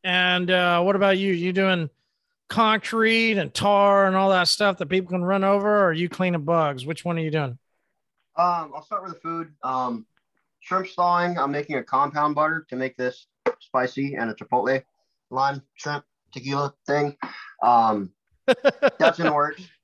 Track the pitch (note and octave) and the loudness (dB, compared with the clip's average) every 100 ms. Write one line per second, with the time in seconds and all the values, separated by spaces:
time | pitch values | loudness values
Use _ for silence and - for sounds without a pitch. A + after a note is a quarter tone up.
0 | F#3 F3+ F3+ F3+ F3+ F#3 F3+ F3 F3+ G3 | 0 0 2 2 2 2 4 4 2 2
1 | G3 F#3+ G3 F3 F3 F#3 G3 F3+ D#3 _ | 2 2 0 0 -2 0 2 0 -2 _
2 | _ _ _ _ _ - A3 G#3+ - A3+ | _ _ _ _ _ 0 2 0 -2 0
3 | A3 A3+ A3+ G3+ D3 - G3+ G3+ G3+ G3 | 2 2 2 0 -2 -2 2 4 4 4
4 | G3 F#3+ G3 F#3 F3+ G3+ G#3 F#3 D3+ F#3 | 4 2 2 2 2 2 0 0 -2 -2
5 | F#3 F3+ F3 G3 F#3+ G3+ G3+ G#3 F#3+ D#3+ | -2 -4 0 0 2 2 2 2 2 0
6 | F3 - F#3 E3+ D3 E3+ D3+ C3+ C3 E3 | -4 -2 -2 -2 0 0 0 -2 -8 -8
7 | E3+ E3+ D#3+ D#3 C#3 B2 _ _ _ _ | -6 -4 -2 -2 -4 -8 _ _ _ _
8 | _ _ _ - F3 E3+ D3+ C#3+ - G#3 | _ _ _ -2 0 0 -6 -14 -10 -10
9 | F#3 E3+ E3 E3 D#3+ _ C3 C3 B2+ A#2 | -8 -12 -8 -8 -10 _ -6 -4 -4 -6
10 | A2 _ _ _ _ _ - F#3 F#3 - | -12 _ _ _ _ _ -6 -6 -6 -2
11 | F3 F3 F3 F3 C#3 C#3+ D3 C#3 - - | 0 2 0 -2 -4 -4 -4 -8 -4 -2
12 | D3 D3+ D3+ D3 D#3 D#3+ D#3 B2+ C3 B2 | 0 0 -2 0 -2 -2 -8 -6 -6 -4
13 | B2+ B2 _ _ - - - B2+ B2+ - | -6 -8 _ _ -6 -6 -6 -4 -4 -4
14 | C#3 C#3 A2+ G#2+ G#2 B2+ F3+ C3+ _ _ | -6 -4 -6 -8 -4 -2 0 -2 _ _
15 | _ _ _ C3 C#3 C#3 _ _ D3+ D3 | _ _ _ -2 -2 -4 _ _ -8 -8
16 | _ _ _ C3 B2 C#3 C#3+ _ - C#3+ | _ _ _ -14 -6 -4 -4 _ -4 -2
17 | D3 C#3+ - - - - A#2+ A#2+ A2+ G#2+ | -2 -6 -14 -14 -20 -2 2 4 4 0
18 | F#2+ _ _ _ - A#3+ C#4 - C#4 - | -6 _ _ _ -2 2 2 2 -2 4
19 | C#4 - E3 D3 D3 - F#3 _ | 2 2 0 2 0 -4 -18 _